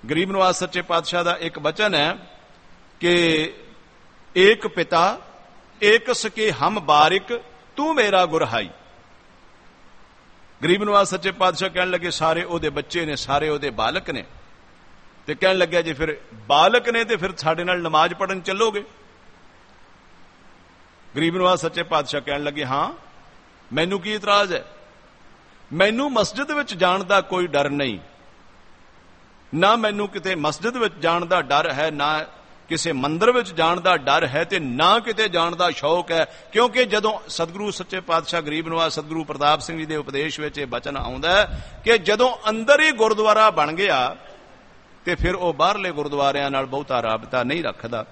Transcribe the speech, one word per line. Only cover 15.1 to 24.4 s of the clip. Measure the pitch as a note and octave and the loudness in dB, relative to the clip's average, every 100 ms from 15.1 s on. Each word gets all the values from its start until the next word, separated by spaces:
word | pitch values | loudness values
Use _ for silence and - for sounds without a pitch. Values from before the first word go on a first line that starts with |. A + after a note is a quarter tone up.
| - - | -16 -10
ਤੇ | |
ਕਹਿਣ | D3+ F#3+ F#3 | 0 0 2
ਲੱਗਿਆ, | E3+ F3 | 2 0
"ਜੇ | E3 | -2
ਫਿਰ | C#3+ D#3 D3 - | -4 -6 -6 -14
ਬਾਲਕ | A2 G#2 C#3+ F3+ A#3+ A#3 | -20 2 6 6 4 2
ਨੇ | A3+ | -2
ਤੇ | A3+ G#3 | -2 -2
ਫਿਰ | F#3+ E3 | -4 -2
ਸਾਡੇ | D#3 E3 | -2 -2
ਨਾਲ | F3 F3+ | -2 -2
ਨਮਾਜ਼ | E3 D#3 E3+ | 2 2 2
ਪੜ੍ਹਨ | E3+ F#3+ F#3+ | 0 -4 -4
ਚੱਲੋਗੇ?" | F3+ F#3+ A3 G3+ G3+ - - - - - - - _ - - - _ - - _ - - - _ - _ - C#3+ | -4 0 0 -2 -12 -20 -20 -20 -20 -20 -20 -20 _ -20 -20 -20 _ -20 -20 _ -20 -20 -20 _ -20 _ -12 -4
ਗਰੀਬ | E3 F3+ | -2 2
ਨਵਾਜ਼ | F3+ F3+ | 2 2
ਸੱਚੇ | E3 E3+ | 0 -4
ਪਾਤਸ਼ਾਹ | D#3+ E3+ F#3 D3 | -2 -2 -2 -6
ਕਹਿਣ | C3+ C#3+ | -4 -4
ਲੱਗੇ, | D3 C#3+ | -4 -6
"ਹਾਂ, | C3 C3+ F#3 E4+ - - - - _ _ - | -4 -2 -2 -6 -20 -20 -20 -20 _ _ -8
ਮੈਨੂੰ | C3 E3+ G3 | -4 -2 -2
ਕੀ | F#3+ | -4
ਇਤਰਾਜ਼ | G#3+ G3+ G3+ | -4 2 2